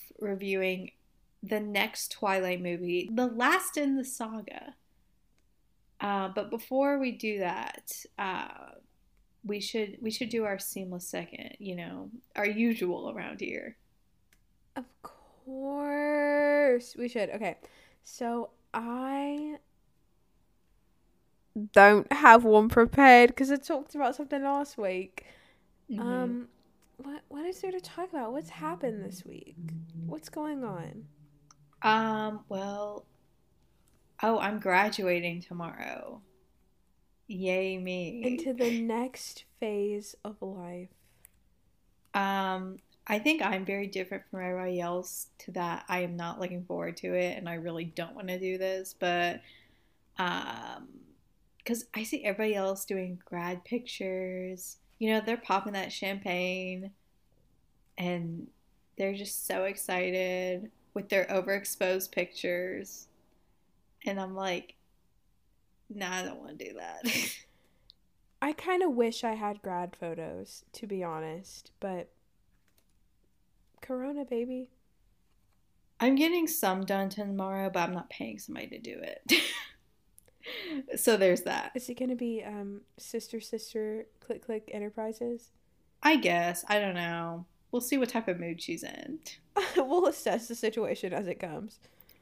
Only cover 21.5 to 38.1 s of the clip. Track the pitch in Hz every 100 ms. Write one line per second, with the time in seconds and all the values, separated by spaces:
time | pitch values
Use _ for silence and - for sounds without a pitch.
21.5 | 214 208 202 202 208 - 277 294 226 226
22.5 | 214 226 240 233 - 269 240 247 247 269
23.5 | 277 - 285 294 294 254 - 277 285 277
24.5 | 285 285 - 196 185 190 - - - -
25.5 | _ _ _ - 214 240 247 247 240 240
26.5 | _ _ _ _ - 277 294 - 285 349
27.5 | 370 381 370 - - 370 311 220 269 165
28.5 | - 311 349 247 214 190 185 - - -
29.5 | 170 165 165 165 165 165 311 - 311 302
30.5 | 277 233 180 165 220 - - - _ -
31.5 | _ - _ 220 220 220 214 214 214 -
32.5 | 196 196 202 208 208 - _ _ _ _
33.5 | _ _ _ _ _ _ - 214 220 196
34.5 | 214 196 180 208 208 185 175 175 175 -
35.5 | 175 165 - - - - - - _ _
36.5 | _ _ _ _ _ _ _ - 185 185
37.5 | 185 190 185 185 180 170